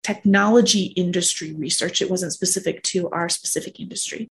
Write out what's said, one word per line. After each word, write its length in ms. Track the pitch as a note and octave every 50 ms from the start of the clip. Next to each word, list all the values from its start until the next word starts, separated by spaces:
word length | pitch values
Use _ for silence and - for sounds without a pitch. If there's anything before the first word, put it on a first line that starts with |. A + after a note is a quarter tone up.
| _
technology 840 | - G#3 - _ G#3 G3 G3+ G3+ G#3+ A3 A#3+ A3 F#3+ - G#3 F#3 -
industry 640 | - F3+ F3+ F3+ F3 F3+ F3 - - - F3 D#3+ D#3
research, 480 | D#3 D3+ E3 - - - F3 F#3 - -
it 80 | -
wasn't 240 | F#3 F3+ F3+ E3 D3+
specific 480 | - - E3+ - G3 F#3+ E3+ D#3+ - _
to 260 | - - F#3 F3 -
our 220 | - E3+ E3+ F3
specific 500 | - - - - - - - G3 - -
industry 480 | - F3+ - - - - - - A3+ - _